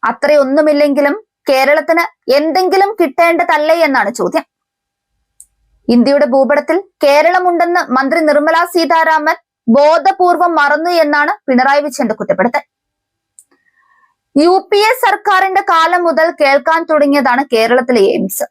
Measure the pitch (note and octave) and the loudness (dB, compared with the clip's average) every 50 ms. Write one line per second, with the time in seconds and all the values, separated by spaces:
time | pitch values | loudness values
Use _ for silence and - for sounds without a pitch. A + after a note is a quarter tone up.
0 | - A3 A#3 - - C#4+ D4+ D4 C4+ C4 C4+ D4+ D4+ D4+ D4+ C#4+ D4 D4 C#4 C#4+ | -6 -6 -6 -4 -2 0 2 2 2 2 0 0 2 2 2 2 0 0 0 0
1 | C#4+ C#4+ D4 G#4+ - _ _ _ _ - C#4 C4 C4+ C4+ D4 D#4 D4 D4 E4 E4+ | 0 -2 -2 -4 -10 _ _ _ _ -2 0 0 2 2 0 0 0 0 -2 -2
2 | E4+ - _ _ _ - B3+ C#4+ D4 D#4+ C#4+ F#4 F#4 F#4 F#4+ F#4+ G4 G4+ A4 G4+ | -2 -4 _ _ _ -2 0 0 0 0 0 0 -2 -2 -2 -2 -4 -4 0 -2
3 | F4 C#4+ C4 - E4+ E4+ E4+ E4+ F4 E4+ E4 D4+ D4+ D#4 D#4+ E4+ D#4+ D4 C4+ B3 | -2 -2 0 0 0 0 0 0 -2 -2 -2 -2 0 0 0 0 0 0 0 -2
4 | G#3 - B3 - G3+ F3 - - - _ _ _ _ _ _ _ _ _ _ _ | -2 -2 -4 -4 -6 -4 -4 -6 -8 _ _ _ _ _ _ _ _ _ _ _
5 | _ _ _ _ _ _ _ _ - _ _ _ _ _ _ _ _ - A#3 A#3+ | _ _ _ _ _ _ _ _ -20 _ _ _ _ _ _ _ _ 0 2 2
6 | A#3+ C4+ C#4 C#4+ D4 C4 A#3 C4+ C4+ A3+ C#4+ C#4+ D4 - D#4+ F#4 G4 _ _ _ | 2 2 2 2 2 2 2 0 2 2 0 -2 0 -2 -4 -4 -4 _ _ _
7 | - C#4+ C#4 D4 D#4 E4 F4+ F#4 F4+ F4+ F4 E4+ F4 E4+ F4 F4+ D#4+ - B3 C4 | 0 2 2 4 2 2 2 2 0 0 0 0 0 0 0 -2 -2 -2 -2 -2
8 | C4+ C#4 D#4+ E4+ D#4+ D4+ D4 D4 D4 D#4+ D#4+ E4 F4 F4 - F4 E4 D4+ E4+ E4 | -2 0 -2 0 0 2 2 2 0 0 0 0 -2 -2 -2 -2 -2 0 0 0
9 | D#4+ D#4+ D#4 D#4 D4+ D#4 F4 - _ _ _ _ _ - A3+ C#4 C#4+ D4 D#4+ E4+ | 0 0 0 0 0 -2 -4 -4 _ _ _ _ _ 0 2 4 4 4 2 2
10 | C#4 F#4+ F#4+ F#4+ F#4 F4 F4 D#4+ F4+ F4 E4 D#4 C#4+ C#4+ D4 D4+ D#4+ F4 F4 E4+ | 0 -2 0 2 0 0 2 0 0 0 0 0 0 0 0 -2 -2 -2 0 0
11 | D#4 D4 D4 D4 D4 D#4 G#4 - _ - C4 B3 B3+ C#4 C#4 D4 C#4+ D4 C#4 - | 0 0 0 0 -2 -2 -4 -8 _ -2 0 0 2 2 0 0 -2 -4 -6 -6
12 | C4+ A3 A3 - G3+ - G3+ F#3 F#3 A#3+ - D4 - _ _ _ _ _ _ _ | -4 -4 -4 -6 -4 -4 -2 -2 -2 -2 -2 -6 -10 _ _ _ _ _ _ _
13 | _ _ _ _ _ _ _ - _ _ _ _ _ _ _ _ _ _ _ _ | _ _ _ _ _ _ _ -20 _ _ _ _ _ _ _ _ _ _ _ _
14 | _ _ _ _ _ _ _ C4+ D4+ F4 F#4 F#4+ F#4+ _ G#4 G4+ G#4 A4 B4+ B4+ | _ _ _ _ _ _ _ 0 2 2 2 0 0 _ 0 0 2 0 0 0
15 | - G4+ G4+ G#4 G#4 G#4+ G4 F#4 F#4+ G4 F#4+ G4 G4 G4 F4 E4 D#4+ E4 F4+ F4+ | 0 -2 -2 -2 -2 -2 0 0 0 0 0 -2 0 0 0 0 2 2 0 0
16 | F4 E4+ D#4 D#4 D#4+ E4+ E4+ - D4+ C4+ C#4 C#4+ C#4 - D#4+ E4 E4 E4 D#4 D4+ | 0 0 0 0 0 -2 0 0 0 2 2 0 0 0 -2 -2 -2 -2 0 0
17 | D4 C#4+ C#4 C#4+ B3+ B3+ B3 C4 C#4+ C#4+ - A3 A3 A#3 A#3+ B3+ B3 B3+ B3 A3+ | 2 2 0 0 0 0 0 0 -2 -2 0 -2 0 2 0 0 0 0 0 2
18 | G3 G3 - - F#3+ F#3+ - - - - | 2 2 0 -2 -4 -6 -6 -8 -10 -10